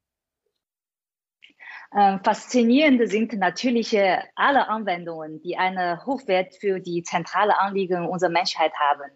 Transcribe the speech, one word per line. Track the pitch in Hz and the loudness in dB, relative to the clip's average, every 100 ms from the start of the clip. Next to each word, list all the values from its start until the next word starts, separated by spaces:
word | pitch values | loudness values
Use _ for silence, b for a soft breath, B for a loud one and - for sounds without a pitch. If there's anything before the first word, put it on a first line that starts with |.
| _ _ _ _ _ _ _ _ _ _ _ _ _ _ _ B B B B 202 | _ _ _ _ _ _ _ _ _ _ _ _ _ _ _ B B B B 2
Ähm, | 196 190 | 2 2
faszinierend | 220 202 - 247 233 262 311 247 214 | 0 -2 0 2 4 6 6 4 4
sind | 208 226 208 | 0 -2 -2
natürlich, | 180 - 262 233 214 208 | -2 -2 0 0 0 2
äh, | 196 165 - | 2 2 -2
alle | - 226 277 202 | -2 2 2 0
Anwendungen, | 220 196 175 170 160 156 156 | -2 -4 -6 -6 -10 -12 -12
die | 175 165 | -8 -2
eine | 185 185 175 170 | -2 -2 -4 -4
Hochwert | - 269 - 185 185 | -6 -6 0 0 -2
für | - 202 190 | -4 -4 -4
die | 180 170 | -4 -6
zentrale | 170 180 165 180 208 175 | -4 -4 -2 0 2 2
Anliegen | 196 196 180 180 165 | 0 -2 -2 -2 -4
unserer | 180 175 | -2 0
Menschheit | 170 185 - 156 | 0 -2 0 -2
haben. | - 143 143 139 | 0 0 0 -6